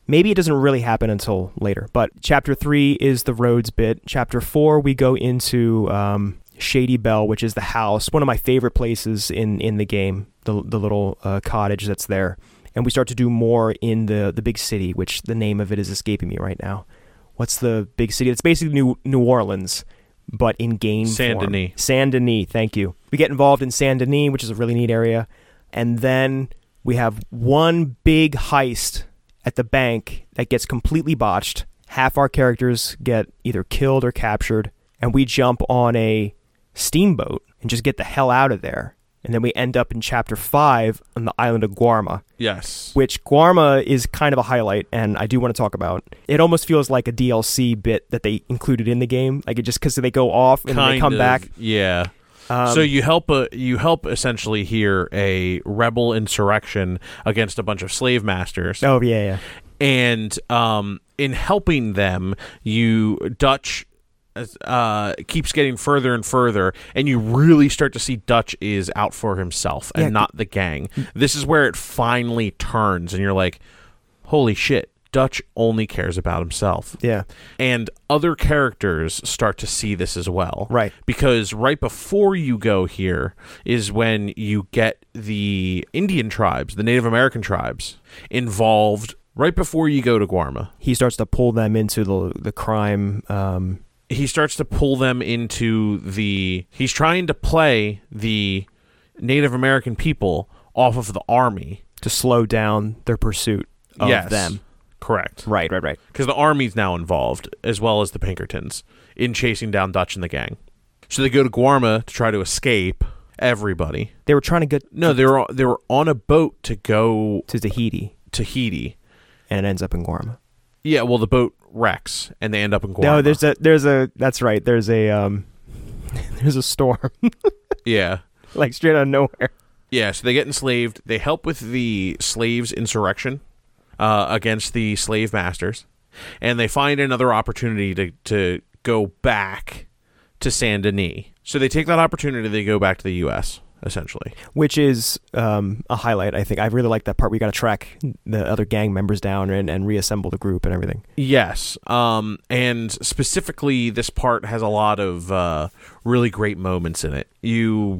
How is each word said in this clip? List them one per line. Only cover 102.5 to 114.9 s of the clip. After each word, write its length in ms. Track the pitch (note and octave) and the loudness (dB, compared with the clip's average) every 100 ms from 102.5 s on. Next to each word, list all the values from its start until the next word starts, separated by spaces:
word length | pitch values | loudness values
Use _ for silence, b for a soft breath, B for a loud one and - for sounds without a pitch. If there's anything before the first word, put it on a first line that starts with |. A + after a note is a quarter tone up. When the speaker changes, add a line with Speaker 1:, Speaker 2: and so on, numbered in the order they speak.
| A2 G#2+ G#2+ G#2+ A2 | 0 0 0 -2 -4
Speaker 1:
their 120 | - A2+ | -4 0
pursuit 520 | A2 F#2+ A#2 G2+ - _ _ - | 0 -2 -2 -2 -4 _ _ -2
of 80 | G#2 | 2
Speaker 2:
Yes. 200 | A2+ F2+ | 2 0
Speaker 1:
them. 300 | G#2 F2 G2+ - _ _ - | -2 -2 -6 -14 _ _ -10
Speaker 2:
Correct. 460 | - G#2 - - G#2+ | -4 -2 -4 -10 -2
Speaker 1:
Right, 240 | G2+ E2 | -2 0
right, 120 | F#2 | -2
right. 180 | D#2 - _ | -4 -6 _
Speaker 2:
'Cause 140 | - C3+ | -4 -2
the 80 | |
army's 400 | C#3 D3+ C#3+ B2 | 2 2 2 0
now 220 | G#2+ F#2+ E2+ | -2 -2 -2
involved, 580 | E2+ D#2+ A#1+ - - - | -2 0 0 -4 -10 -8
as 180 | A2+ G2+ | -4 -2
well 200 | A2+ G#2 | 0 2
as 100 | G2+ | 0
the 80 | G2+ | -2
Pinkertons, 640 | G2 F#2 - - - - - b b | -4 -4 -8 -8 -10 -12 -16 b b
in 180 | b B2 | b -4
chasing 380 | A2 B2 G#2+ A2 | -2 -2 -2 -2
down 220 | G2+ F#2+ | -2 0
Dutch 240 | F#2 F2+ F#2+ | 0 -2 -4
and 80 | |
the 40 | F2 | -6
gang. 280 | C2+ A1+ - - _ _ _ - | -6 -8 -12 -18 _ _ _ -8
So 140 | - | 0
they 80 | C3+ | 2
go 140 | C3 | 4
to 40 | C3 | 4
Guarma 560 | A#2 C3 C#3 A#2 A2 | 4 4 6 4 2
to 80 | - | -2
try 200 | - A2+ | -2 0
to 80 | G#2 | 0
escape 640 | F#2 - C3 G#2+ F#2 - - b b b | -2 -2 0 2 0 -2 -4 b b b
everybody. 720 | B2 A2 G#2 F2 D#2 D2 - - | 0 0 -2 -2 -4 -4 -8 -6
Speaker 1:
They 100 | - | 0
were 60 | C#3+ | 2
trying 220 | - E3+ | 2 0
to 40 | D3+ | 2
get 260 | C#3+ - | -2 -4